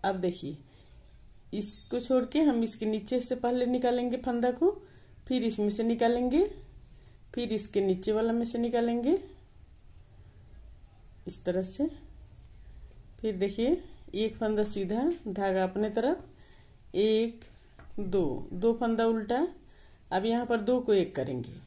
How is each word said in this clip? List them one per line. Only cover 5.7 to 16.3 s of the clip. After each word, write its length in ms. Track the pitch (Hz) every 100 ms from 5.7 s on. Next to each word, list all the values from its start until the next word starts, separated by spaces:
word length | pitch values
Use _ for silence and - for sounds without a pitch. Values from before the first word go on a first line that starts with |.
| 208
निकालेंगे, 640 | 226 233 233 240 247 285 415 - - - - - - - -
फिर 200 | - 233
इसके 280 | 214 208 208
नीचे 300 | 196 185 190
वाला 220 | 214 226
में 120 | 233 233
से 120 | 233
निकालेंगे 640 | 233 233 233 233 247 381 - - - - - - - - - - - - - - - - - - - - -
इस 160 | - -
तरह 180 | 180 185
से। 240 | - 311 - - - - - - - - - - - - -
फिर 140 | 220 190
देखिए, 440 | 196 208 240 349 - - - 196
एक 200 | 220 220
फंदा 260 | 214 214 208
सीधा, 440 | 202 190 214 294 339 226
धागा 340 | 190 196 190
अपने 260 | 185 202 214
तरफ, 340 | 214 247 339 -